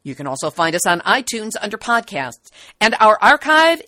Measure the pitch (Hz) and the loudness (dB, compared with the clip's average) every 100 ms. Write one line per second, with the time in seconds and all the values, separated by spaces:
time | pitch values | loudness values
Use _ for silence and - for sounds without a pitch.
0 | 143 131 139 135 156 - 165 170 190 175 | -16 -10 -8 -6 -6 -2 -2 0 -2 -2
1 | - 247 247 226 220 - 202 214 - 233 | 0 -2 -2 -10 -8 -8 -10 -10 -2 -2
2 | 226 196 131 - _ - - - 220 226 | -2 -8 -8 -12 _ -20 -18 -2 0 4
3 | 214 208 208 294 285 311 330 330 | 4 6 4 4 4 4 4 0